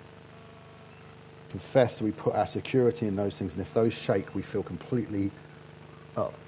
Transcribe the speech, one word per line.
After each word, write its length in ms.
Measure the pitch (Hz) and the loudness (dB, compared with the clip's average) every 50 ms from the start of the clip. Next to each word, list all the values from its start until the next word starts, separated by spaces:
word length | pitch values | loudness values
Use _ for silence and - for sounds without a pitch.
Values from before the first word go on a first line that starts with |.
| - - - - - - - - - - - - - - - - - - - - - - - - - - - - - - | -20 -20 -20 -20 -20 -20 -20 -20 -20 -20 -20 -20 -20 -20 -20 -20 -20 -20 -20 -18 -18 -18 -18 -18 -18 -20 -20 -18 -14 -10
Confess 480 | - 92 - - - 139 120 117 - - | -10 -10 -2 4 6 6 6 6 4 0
that 60 | 110 | 0
we 80 | 107 | 0
put 220 | 104 - - 123 - | 0 0 0 2 4
our 120 | 113 101 | 4 2
security 600 | - - 104 - - - 131 123 117 117 - 117 | 2 0 -4 -2 2 4 6 6 6 4 2 0
in 80 | 104 95 | 0 2
those 240 | 101 101 98 - - | 2 0 0 0 -2
things, 140 | 101 90 | -4 -4
and 80 | - 98 | -4 -4
if 140 | 92 - - | -4 0 2
those 180 | - 113 113 | 4 4 4
shake, 420 | - - - - 110 98 - - - | 2 0 0 0 2 2 0 -2 -6
we 60 | 98 | -6
feel 220 | - - - 101 | -4 -2 -2 -2
completely 680 | 90 - 90 85 - - 131 120 104 - 104 98 98 98 - - - - - - - - - - - - - - - - - | -2 -4 -6 -8 -4 -2 0 0 0 0 0 0 0 -2 -4 -8 -16 -18 -18 -18 -18 -18 -18 -18 -18 -18 -18 -18 -18 -8 -4
at 140 | - 101 - - - - | -4 -4 -4 -6 -10 -16